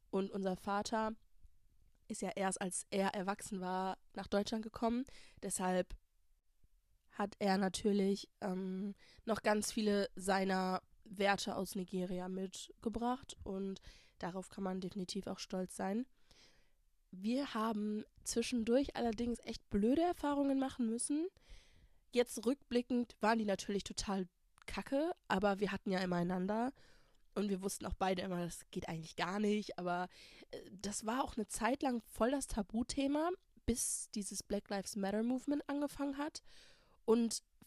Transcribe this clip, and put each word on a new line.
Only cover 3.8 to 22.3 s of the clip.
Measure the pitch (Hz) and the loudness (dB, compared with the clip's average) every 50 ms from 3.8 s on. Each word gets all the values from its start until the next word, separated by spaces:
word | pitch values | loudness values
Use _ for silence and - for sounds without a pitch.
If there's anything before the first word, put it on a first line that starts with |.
| 190 190 185 - - - - | 0 -2 -2 -6 -8 -12 -10
nach | 208 196 | -8 -4
Deutschland | - - 202 202 - 233 220 220 | 0 2 2 2 2 -2 -4 -4
gekommen. | 220 - - 233 226 240 240 269 - - - - - - - | -6 -4 0 0 0 2 0 -2 -4 -8 -18 -20 -20 -14 -10
Deshalb | - 196 - - 185 185 185 180 180 - - - _ _ _ _ _ _ _ _ _ _ _ _ - - _ _ _ _ _ _ _ _ - | -6 -4 -2 0 0 2 2 2 0 0 -4 -14 _ _ _ _ _ _ _ _ _ _ _ _ -20 -20 _ _ _ _ _ _ _ _ -6
hat | - 208 202 - - | -4 -4 -4 -2 0
er | 214 196 190 | 2 2 4
natürlich, | 196 202 190 - - - 208 202 202 190 196 196 - - - _ - | 4 2 0 0 0 2 2 4 4 4 4 2 0 -2 -10 _ -6
ähm, | 208 196 180 185 190 185 185 190 208 202 196 - - - - - - | -4 -4 -2 -2 -4 -4 -4 -4 -4 -6 -8 -10 -16 -20 -20 -8 -2
noch | 226 214 - | -2 -2 2
ganz | - 220 208 214 208 - | 4 4 4 4 2 0
viele | - 226 214 208 202 202 196 - - | 0 2 2 4 4 2 2 0 -4
seiner | 190 180 196 190 196 190 190 190 185 185 185 185 - - - - - - | -4 0 2 2 4 4 2 2 2 2 0 0 -2 -4 -8 -20 -20 -20
Werte | 220 196 196 196 196 202 190 - 208 - | -10 -4 0 2 2 2 2 0 -2 -2
aus | - 190 - - | -4 -4 -4 -4
Nigeria | 196 180 - 196 185 180 185 185 180 180 185 | -6 -6 -4 -4 -4 -2 -2 -4 -4 -6 -6
mitgebracht | 185 190 190 185 - - - - - - - 233 208 220 240 240 247 262 - - - - - | -6 -6 -6 -6 -8 -10 -14 -14 -12 -6 -6 -4 -2 -2 0 0 -2 -2 -4 -12 -14 -12 -8
und | - 190 190 196 196 190 - - - - - - - _ - | -6 -6 -4 -4 -4 -6 -8 -12 -18 -20 -20 -20 -20 _ -8
darauf | - 175 175 190 185 - | -8 -6 -6 -6 -8 -10
kann | - 202 196 | -8 -6 -4
man | 185 185 190 | -4 -4 -4
definitiv | 190 175 - 202 180 - - 196 - | -4 -6 -6 -6 -6 -4 -4 -6 -4
auch | - 196 - | -6 -6 -8
stolz | - - - 185 185 - - | -8 -6 -4 -4 -4 -4 -4
sein. | - 190 190 202 233 262 - - _ - - - - - - - - - _ _ _ _ _ _ _ _ - | -4 -2 -2 0 -2 -2 -4 -10 _ -20 -20 -20 -20 -20 -20 -20 -20 -20 _ _ _ _ _ _ _ _ -18
Wir | - 185 190 220 247 277 285 262 - | -10 -4 -2 0 0 0 0 0 -2
haben | 214 220 226 220 208 208 214 208 214 - - _ - - | 0 0 0 0 0 0 -2 -2 -4 -6 -8 _ -12 -6
zwischendurch | - - 233 233 - 254 233 214 226 233 269 277 - - | -2 0 0 0 2 2 2 4 6 6 4 4 2 -2
allerdings | - 233 233 214 214 240 240 233 - | -2 0 0 0 0 -2 -2 -2 -4
echt | - - 226 - - - | -6 -8 -10 -10 -6 0
blöde | - 202 202 233 277 320 339 | 2 4 6 6 6 6 4
Erfahrungen | 349 339 - - 294 285 285 277 277 269 269 | 4 2 0 0 0 2 2 4 4 4 2
machen | 262 269 - - 240 220 | 2 0 0 0 0 0
müssen. | 226 240 - - 294 302 330 381 - - - - - - - - - - - - - - _ _ | 0 0 0 0 0 0 0 -2 -4 -10 -20 -18 -18 -18 -18 -20 -20 -20 -20 -20 -20 -20 _ _
Jetzt | - 240 240 - | 2 2 2 2